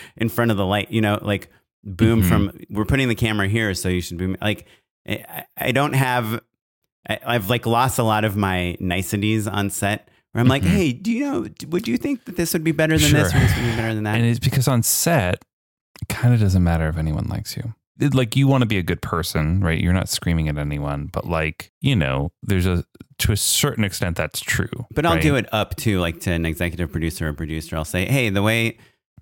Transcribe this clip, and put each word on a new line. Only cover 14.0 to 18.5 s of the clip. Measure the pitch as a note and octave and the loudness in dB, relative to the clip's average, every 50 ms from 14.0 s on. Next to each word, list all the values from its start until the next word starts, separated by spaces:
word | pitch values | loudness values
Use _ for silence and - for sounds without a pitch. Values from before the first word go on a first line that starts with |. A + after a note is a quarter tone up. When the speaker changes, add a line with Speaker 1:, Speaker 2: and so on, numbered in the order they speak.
| G#2+ | -2
Speaker 1:
that?" | G#2+ G#2+ | 0 2
Speaker 2:
And | A#2 A#2 | 2 2
it's | A#2 A#2+ A2+ | 2 2 2
because | - C3+ - C3+ B2 | 0 2 2 2 2
on | D3 C3 A#2 A2 | 4 2 2 2
set, | - - - - F3 E3+ C#3 F#2 F2+ F#2 - - _ _ _ _ _ _ _ _ _ _ - | 0 -2 0 2 2 2 2 2 0 -2 -4 -6 _ _ _ _ _ _ _ _ _ _ -16
it | - _ | -10 _
kinda | - - - A#2+ B2 | -4 0 4 4 4
doesn't | A#2 G#2+ G2 F#2 F#2 F2+ | 6 4 4 4 4 4
matter | F2 E2+ E2 D#2+ D#2 | 4 2 2 0 0
if | D#2 | -2
anyone | D#2 D#2+ D#2 D2+ - - | -2 -2 -2 -2 -2 -4
likes | - - - A2 - - | -4 -6 -6 -8 -8 -10
you, | - - A#2 A2+ _ _ _ _ - | -8 -10 -10 -12 _ _ _ _ -2
it, | - C#3+ B2+ | 0 2 2
like, | C3 B2 G#2+ - | 2 0 2 2
you | C3+ C#3 | 2 4
wanna | C3+ | 4